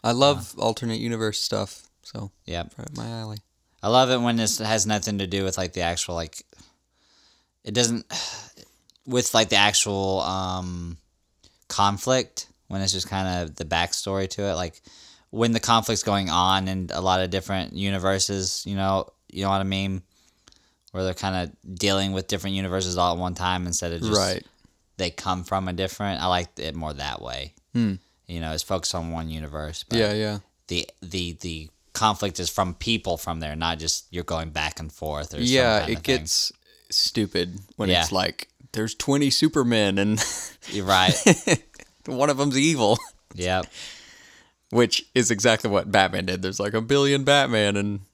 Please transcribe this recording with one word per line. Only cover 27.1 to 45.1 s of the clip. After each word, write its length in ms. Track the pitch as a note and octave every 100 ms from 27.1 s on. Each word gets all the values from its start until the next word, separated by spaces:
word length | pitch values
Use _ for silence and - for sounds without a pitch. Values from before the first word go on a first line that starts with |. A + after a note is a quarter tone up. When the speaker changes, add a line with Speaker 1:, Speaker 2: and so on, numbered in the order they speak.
| A1+
Speaker 2:
way. 320 | A#1 B1+ D#2 _ _
Speaker 1:
Hmm. 220 | A#2+ A2+ F#2+ _ _ -
Speaker 2:
You 140 | F2
know, 120 | D#2+
it's 100 | D#2+
focused 300 | - F#2+ E2+
on 160 | F2+ E2
one 160 | E2 D#2+
universe, 540 | D#2 D2+ D2+ D2+ E2 -
but 100 | A#2
Speaker 1:
Yeah, 140 | G#2+
yeah. 260 | G#2 G#2+ G#2 _ _ -
Speaker 2:
the, 220 | F2 - _
the, 320 | F#2 F#2+ F2 D#2+
the 300 | F2+ D#2+ D#2 _ _
conflict 460 | - A2 G2+ G2+ E2+
is 80 | F2
from 240 | - F#2
people 420 | F2 - A2+ - E2+
from 220 | - E2
there, 140 | D#2 D2+
not 220 | E2 E2
just 280 | E2 - -
you're 140 | F2
going 260 | E2+ E2 D#2+
back 280 | D2+ D2+ -
and 120 | D#2+
forth 400 | - D#2 D2 D2+
or 40 | D2+
some 60 | B2
Speaker 1:
Yeah, 340 | C3 B2 G#2+
Speaker 2:
kinda 120 | F#2+
Speaker 1:
it 20 | A2+
Speaker 2:
thing. 120 | D#2+ C3
Speaker 1:
gets 340 | D#2 - - - _ _ _
stupid 680 | - - - G2+ G2 F2+ F#2+ F#2+ -
when 120 | G2+
Speaker 2:
Yeah. 140 | F2
Speaker 1:
it's 80 | E2
like, 360 | F#2+ F2+ - - _ -
there's 220 | - A2
twenty 360 | - - C#3 C#3
Supermen 680 | - D#3 D#3 A#2+ A2+ G2+ G2
and 260 | G2+ G#2+ - - -
<laughs> 220 | - -
Speaker 2:
You're 140 | G#2
right. 300 | F#2 F#2 F#2 - -
Speaker 1:
<laughs> 800 | E3+ - E3 - - - _ -
one 240 | B2+ D3
of 60 | C3+
them's 200 | C#3+ C3
evil. 400 | D3+ D3+ G#2+ A#2 - _ _
Speaker 2:
Yep. 320 | F#2+ F2+ F#2 F#2 - - - - - - - _ _ _
Speaker 1:
Which 360 | A2+ A2+ - -